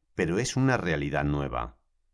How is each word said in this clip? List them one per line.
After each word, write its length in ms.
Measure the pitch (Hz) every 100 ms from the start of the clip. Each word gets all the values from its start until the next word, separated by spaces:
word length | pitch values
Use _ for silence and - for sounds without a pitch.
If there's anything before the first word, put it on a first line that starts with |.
| _
pero 240 | - 85 92
es 180 | 127 127
una 200 | 135 120
realidad 480 | 87 76 71 71
nueva. 540 | 71 73 69 62 57 - _ _ _